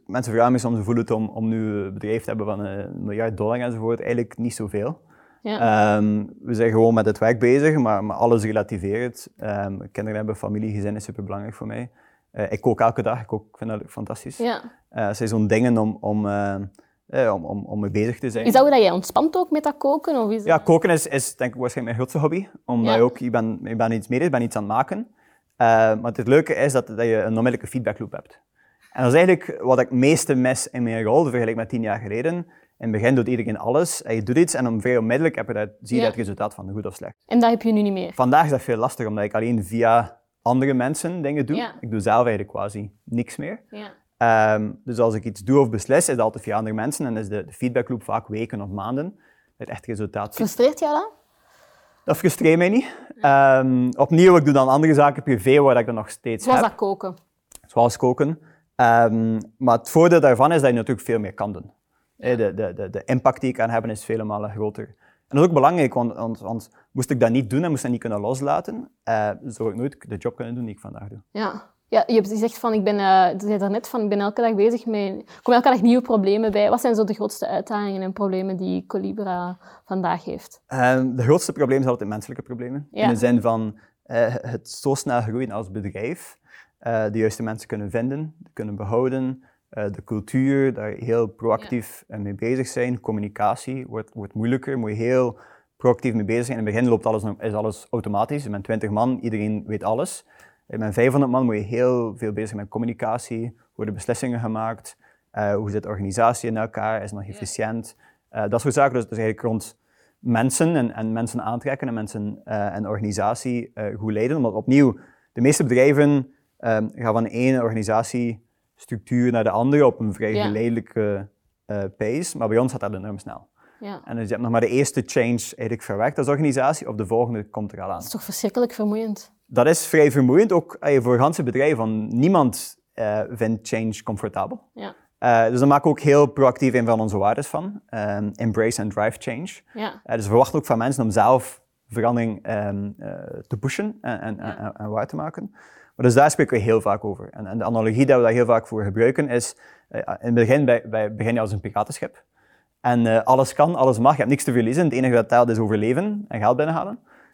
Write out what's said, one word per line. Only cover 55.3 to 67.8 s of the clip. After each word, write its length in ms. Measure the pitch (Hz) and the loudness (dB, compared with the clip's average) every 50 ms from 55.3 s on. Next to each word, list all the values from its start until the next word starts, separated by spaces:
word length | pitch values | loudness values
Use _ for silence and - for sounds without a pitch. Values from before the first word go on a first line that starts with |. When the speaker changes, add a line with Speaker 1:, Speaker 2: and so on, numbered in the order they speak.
| 127 104 92 131 135 147 | 0 2 4 6 6 8
Speaker 1:
waar 160 | 143 135 123 123 | 8 8 6 6
ik 80 | 113 | 2
dat 80 | 120 117 | 0 -4
nog 160 | 110 107 - | -6 -6 -10
steeds 340 | - - _ 120 113 - - | -14 -10 _ -6 -6 -4 2
Speaker 2:
Zoals 160 | 247 254 - | 2 4 4
Speaker 1:
heb. 80 | 233 208 | 4 2
Speaker 2:
dat 100 | - - | -2 -2
koken? 360 | 214 196 196 196 - 185 180 - _ _ _ _ _ _ _ - _ | -4 -4 -4 -4 -8 -12 -12 -14 _ _ _ _ _ _ _ -20 _
Speaker 1:
Zoals 300 | _ _ 117 117 117 - | _ _ 4 4 4 2
koken. 420 | - - 123 123 - 147 147 165 - _ _ _ _ _ _ _ | 2 0 0 2 2 0 0 0 -6 _ _ _ _ _ _ _
Ehm, 640 | - 127 117 117 117 117 113 110 113 113 113 110 110 - - _ _ | 2 4 6 6 6 6 4 4 2 0 0 -2 -2 -4 -8 _ _
maar 200 | 131 123 117 120 | 2 2 2 2
het 120 | - - | 0 2
voordeel 300 | - 165 170 175 170 165 | 4 6 6 8 8 8
daarvan 320 | 147 139 123 110 135 151 | 8 6 6 6 4 4
is 80 | 170 156 | 4 4
dat 100 | 135 131 | 4 4
je 60 | 120 | 2
natuurlijk 300 | 117 107 - 123 98 - | 2 0 -2 -4 -6 -2
veel 120 | - 113 113 | -2 -2 -2
meer 160 | 104 - - | -2 -6 -8
kan 180 | - 101 107 | -8 -8 -8
doen. 180 | 95 85 - - _ _ _ _ _ _ _ _ _ | -8 -10 -14 -18 _ _ _ _ _ _ _ _ _
Speaker 2:
Ja. 100 | _ - 127 | _ -2 -2
Speaker 1:
Eh, 80 | 123 | 0
de, 180 | 113 110 98 85 | 2 0 0 0
de, 180 | 101 107 90 87 | -2 -4 -6 -6
de, 160 | 80 101 95 | -8 -10 -8
de 120 | 104 98 - | -8 -10 -4
impact 360 | - 127 123 - 131 127 - | -2 -2 2 2 2 2 2
die 100 | - 127 | -4 -4
je 60 | 120 | -2
kan 140 | - 113 117 | 0 -2 0
hebben 200 | 117 113 107 113 | 0 -2 -2 -4
is 140 | 107 101 - | -8 -8 -6
vele 200 | - 113 110 110 | -4 -4 -4 -4
malen 260 | 107 104 104 107 104 | -6 -6 -6 -6 -8
groter. 340 | 101 107 107 107 104 - 107 - - _ _ _ _ _ _ _ | -6 -6 -6 -6 -6 -8 -14 -16 -18 _ _ _ _ _ _ _
En 80 | 135 | 2
dat 20 | 143 | 4
is 60 | 165 | 4
ook 60 | 180 165 | 4 4
belangrijk, 400 | 143 131 151 180 175 143 - - | 4 4 4 4 4 2 2 0
want, 200 | 127 120 117 - | -2 -2 -2 -4
want, 260 | 78 117 113 113 - | -6 -8 -8 -8 -8
want 300 | 104 95 117 110 - - _ _ _ _ | -8 -8 -8 -8 -10 -14 _ _ _ _
moest 200 | _ 131 123 - | _ -6 -4 -2
ik 100 | 143 120 | 2 2
dat 100 | 120 113 | 4 4
niet 200 | 117 135 127 101 | 4 2 0 0
doen 120 | 120 143 | -2 -2
en 80 | 175 170 | 0 0
moest 60 | 151 | -2
ik 60 | 127 | -2